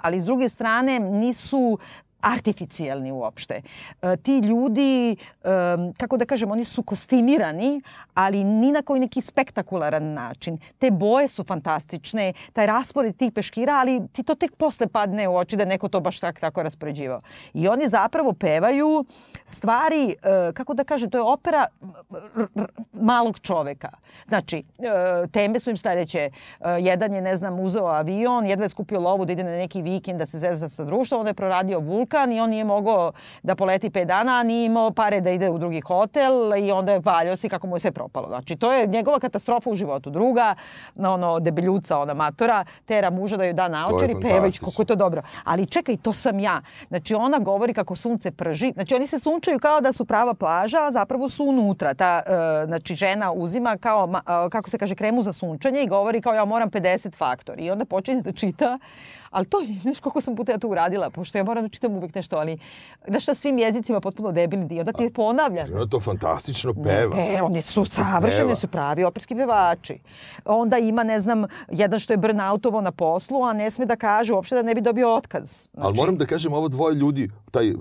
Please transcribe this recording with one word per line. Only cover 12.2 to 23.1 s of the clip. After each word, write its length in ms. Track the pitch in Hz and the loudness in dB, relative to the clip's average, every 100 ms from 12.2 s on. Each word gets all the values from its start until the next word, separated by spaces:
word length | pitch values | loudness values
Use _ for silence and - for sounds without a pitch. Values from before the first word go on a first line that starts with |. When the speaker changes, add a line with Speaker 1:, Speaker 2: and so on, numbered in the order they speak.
| 196 180 - | -4 -4 -8
Speaker 1:
taj 120 | - 208 | 2 2
raspored 500 | 220 254 277 233 180 | 2 0 0 0 0
tih 140 | 247 | -2
peškira, 420 | 220 190 - 254 | -2 -6 -2 0
ali 280 | 285 262 254 - | 2 2 0 -4
ti 140 | - | -8
to 120 | 254 302 | -2 0
tek 200 | 330 - | 0 0
posle 320 | 311 - 233 | -2 0 -2
padne 400 | 226 202 202 196 | 0 -2 0 0
u 80 | 180 | 0
oči 200 | 180 208 | 0 0
da 100 | 196 | 0
neko 220 | 190 196 | 0 0
to 120 | 190 | -2
baš 200 | 170 175 | -2 -4
tak-, 200 | 175 160 | -6 -4
tako 240 | 160 147 | -4 -2
raspoređivao. 580 | 156 139 151 143 135 123 - - - | -6 -6 -10 -6 -6 -8 -10 -20 -12
I 140 | - 175 | -2 0
oni 200 | 240 294 | 2 2
zapravo 440 | 208 214 330 269 | 2 2 2 0
pevaju 720 | 185 185 156 208 277 302 311 269 - - - - | 0 0 2 4 2 2 2 -2 -12 -20 -20 -16
stvari, 580 | - 208 233 320 320 254 | -6 0 2 2 2 0
e, 20 | - 196 190 175 | 0 2 2 2
kako 200 | 160 262 | -4 -6
da 100 | 247 | -4
kažem, 260 | 269 294 226 | -2 -2 -2
to 80 | 240 | 0
je 60 | |
opera 420 | 226 285 - 311 240 - 190 170 - 175 208 226 | 2 0 2 2 0 -2 -20 -20 -16 -16 -10 -4
r-, 120 | 214 208 | -4 -4
r-, 120 | 196 - 226 | -8 -10 -16
malog 460 | - 226 | -2 2